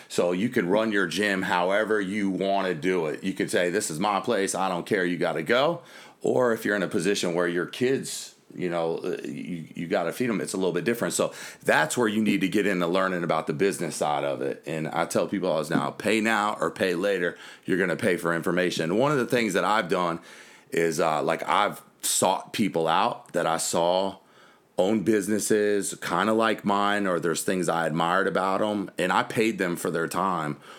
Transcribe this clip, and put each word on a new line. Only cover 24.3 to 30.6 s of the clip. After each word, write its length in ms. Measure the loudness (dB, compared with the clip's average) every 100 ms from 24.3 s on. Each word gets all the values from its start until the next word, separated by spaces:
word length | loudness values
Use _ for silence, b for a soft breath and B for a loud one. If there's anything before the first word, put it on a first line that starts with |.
| B B B B 0
own 220 | 2 2
businesses 960 | 2 2 2 -2 2 2 2 0 -2 -6
kinda 320 | -2 2 4
like 320 | 4 2 2
mine, 420 | 0 2 2 2 0
or 140 | 0
there's 220 | 0 0
things 260 | 0 0 0
I 180 | 0 0
admired 400 | 2 2 2 2
about 360 | 0 0 0
'em, 280 | 0 -2 -4 -2
and 160 | 0
I 100 | 2
paid 360 | 0 0 0 0
them 180 | -2 -2
for 140 | -2
their 180 | -2 -2
time 480 | -2 -2 -2 -4 -6